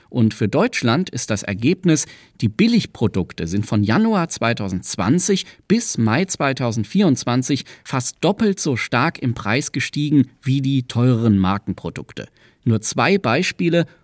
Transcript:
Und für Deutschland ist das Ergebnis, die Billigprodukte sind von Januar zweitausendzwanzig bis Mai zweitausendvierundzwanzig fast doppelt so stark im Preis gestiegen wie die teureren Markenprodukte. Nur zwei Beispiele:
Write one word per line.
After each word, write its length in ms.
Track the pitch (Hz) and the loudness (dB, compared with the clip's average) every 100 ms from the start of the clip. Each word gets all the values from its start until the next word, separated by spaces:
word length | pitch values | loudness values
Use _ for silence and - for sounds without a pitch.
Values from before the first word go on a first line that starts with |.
| _ | _
Und 220 | 123 113 | 0 2
für 140 | - 104 | 2 0
Deutschland 640 | 143 240 - 123 143 185 | 2 0 0 0 0 -2
ist 180 | - - | -6 -4
das 140 | 104 | -4
Ergebnis, 640 | - 98 123 190 175 156 - - - - | -4 -2 0 2 2 2 -2 -12 -20 -4
die 80 | 113 | -2
Billigprodukte 1000 | - 226 233 - - 110 95 85 - 82 | 2 4 2 0 -2 -2 0 -4 -6 -4
sind 180 | 98 110 | -4 0
von 160 | 107 | 0
Januar 460 | 101 135 226 208 165 | 2 2 2 0 -2
zweitausendzwanzig 1160 | - 117 113 98 92 - - 95 175 - 190 - - - | -2 -2 -2 -4 -6 -6 -2 0 2 2 -2 -4 -10 -2
bis 320 | 233 - - | 0 0 -2
Mai 260 | 110 120 196 | 0 0 -2
zweitausendvierundzwanzig 1400 | - 139 135 120 113 101 190 185 123 - 127 127 135 - - | -2 -2 -2 -2 -2 -2 2 2 2 0 -2 0 -4 -4 -18
fast 360 | - 131 - - | -6 -4 -4 -2
doppelt 400 | 160 202 220 190 | -2 2 0 0
so 160 | 160 120 | -2 -2
stark 420 | - 120 156 - | -2 0 0 0
im 160 | 127 | -4
Preis 380 | 117 101 123 - | -4 -2 -2 -2
gestiegen 160 | 143 - 147 147 147 123 _ | -6 -4 -4 2 4 2 _
wie 180 | 131 139 | -2 0
die 220 | 135 135 | 0 0
teureren 560 | 123 117 123 117 117 98 | -2 0 2 4 4 4
Markenprodukte. 920 | 92 101 - 90 85 78 - - - _ _ _ | 2 0 -4 -8 -10 -10 -12 -14 -16 _ _ _
Nur 200 | 120 110 | 0 0
zwei 340 | - 131 120 196 | 0 0 2 2
Beispiele: 720 | 123 131 185 - 170 170 160 - | 2 0 0 -2 0 2 0 -6